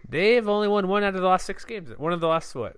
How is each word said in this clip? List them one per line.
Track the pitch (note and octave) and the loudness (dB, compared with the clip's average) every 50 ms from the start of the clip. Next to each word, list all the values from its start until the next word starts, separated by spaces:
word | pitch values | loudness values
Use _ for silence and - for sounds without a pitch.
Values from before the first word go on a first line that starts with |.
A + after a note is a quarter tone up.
| - | -12
They've | - - D#3 F#3+ A3 A#3+ A#3+ A3 | -6 -2 2 4 4 4 4 4
only | G#3 G#3 G#3 G#3 | 2 0 2 2
won | G3+ G#3 G#3 G3 | 2 2 2 2
one | F#3 G3+ G#3 G3+ | 2 0 2 0
out | G3 F#3+ | 0 0
of | F#3 | 0
the | F#3 | 2
last | F#3 F#3 F3+ - | 2 2 2 2
six | - - - - | -4 -8 -10 -10
games. | - A3+ G3+ E3+ A#2 G#2+ | -12 -12 -12 -12 -12 -10
One | - C#3+ E3 F3 | -6 -2 -2 -2
of | E3+ | 0
the | E3 | 2
last, | D#3+ D#3+ D#3+ - - - | 2 0 0 -2 -4 -8
what? | C3 A2 F2+ - | -8 -8 -8 -10